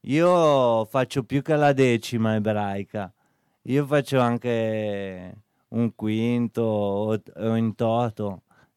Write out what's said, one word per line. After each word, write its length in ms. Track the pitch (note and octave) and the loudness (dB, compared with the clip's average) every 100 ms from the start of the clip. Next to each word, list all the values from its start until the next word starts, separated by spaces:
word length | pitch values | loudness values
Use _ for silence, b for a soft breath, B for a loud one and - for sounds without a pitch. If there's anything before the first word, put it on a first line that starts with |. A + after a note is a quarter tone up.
Io 840 | - D3 F3 F3+ D#3 C#3 B2 A2+ A2 | -2 2 4 4 4 4 4 2 0
faccio 380 | C3+ B2+ C#3+ | -2 -2 -4
più 180 | A2+ C#3 | -2 -2
che 140 | C#3 D3+ | 0 2
la 180 | D3 | 4
decima 640 | C3 B2+ A2+ - A#2+ A2+ A2 | 4 4 2 0 -2 0 0
ebraica, 760 | G#2+ G#2 G2+ G2 F#2+ G#2+ F#2+ - _ _ _ _ | 0 -2 -4 -6 -8 -8 -10 -12 _ _ _ _
io 220 | B2 C3+ C#3 | -2 -2 0
faccio 340 | D3 C#3 C3+ | 0 2 2
anche 1200 | A#2+ A#2 B2 A#2 A2 A2 G#2+ G2+ G2 F#2 F2+ G2+ _ _ _ | 2 0 -2 -2 -2 -2 -4 -6 -8 -10 -14 -18 _ _ _
un 260 | A2+ A#2 - | -4 -4 -4
quinto 680 | G#2+ A2 A#2 A#2+ A#2 - | -4 -2 -2 -2 -2 -2
o, 600 | A2+ G#2+ G2+ G2 G#2+ A2 - - | -2 -2 -2 -2 -2 -4 -6 -8
o 180 | A2+ A2+ | -2 0
in 180 | A2+ | -2
toto, 720 | G#2 A#2 A2+ A#2+ G#2+ G#2 F#2 _ b b | -2 -2 0 -2 -4 -8 -10 _ b b